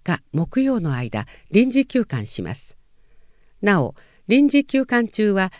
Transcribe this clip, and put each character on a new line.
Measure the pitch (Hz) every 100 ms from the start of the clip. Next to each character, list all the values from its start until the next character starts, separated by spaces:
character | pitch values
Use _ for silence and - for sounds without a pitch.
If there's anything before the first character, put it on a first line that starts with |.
日 | - 165 _
木 | 147 170 262
曜 | 269 240
の | 165
間、 | 123 120 107 - - -
臨 | 202 254
時 | 262 262
休 | 254
館 | 214 120 104
し | -
ま | 85
す。 | 127 - - _ _ _ - - _ _ -
な | 202 185
お、 | 120 - - _ -
臨 | 254 285
時 | 285
休 | 285 269 262
館 | 240 226
中 | - 214
は、 | 196 185